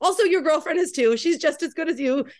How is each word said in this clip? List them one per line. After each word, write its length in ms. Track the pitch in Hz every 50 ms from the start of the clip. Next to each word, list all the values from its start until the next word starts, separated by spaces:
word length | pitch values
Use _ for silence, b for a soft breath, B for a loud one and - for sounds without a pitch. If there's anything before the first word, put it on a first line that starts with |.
Also, 240 | 311 381 381 - 427
your 180 | 339 370 359
girlfriend 380 | 262 311 311 302 - - 320 359
is 100 | 349 -
too. 260 | - 277 240 226 233
She's 220 | 226 - 339 330 -
just 240 | 330 294 294 -
as 100 | 339 262
good 160 | - 330 320 330
as 120 | 269 254
you. 260 | 277 254 269 285 269 B B